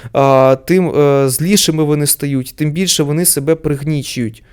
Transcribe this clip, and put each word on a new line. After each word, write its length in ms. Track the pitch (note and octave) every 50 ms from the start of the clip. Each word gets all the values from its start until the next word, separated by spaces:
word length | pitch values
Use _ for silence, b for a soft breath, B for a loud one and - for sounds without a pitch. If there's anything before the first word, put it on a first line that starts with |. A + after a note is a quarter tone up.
| B B -
а, 440 | C#3 C#3 C#3 C3+ C3 C3 C3+ C3+ C3+ -
тим, 220 | - F3 F#3 F3+ -
е, 400 | - D3 D3 C#3+ C#3+ C#3 C#3 C3+
злішими 560 | B2+ - D3+ F3+ G#3 G3 - - D#3 D#3 D#3
вони 220 | D3 D3+ D3 D3
стають, 480 | C#3+ - - - C#3+ C#3 C3 B2+ - -
тим 160 | - D3+ D3+ D3
більше 300 | E3+ F#3+ F3 - - D3+
вони 220 | C#3+ D3 D#3+ F3
себе 300 | E3+ - D3 C#3 D3+ D#3+
пригнічують. 880 | D#3+ - D#3 D3 C3+ C#3+ D#3 D#3 C#3+ B2+ - - B2+ A#2+ A2 A2 - b b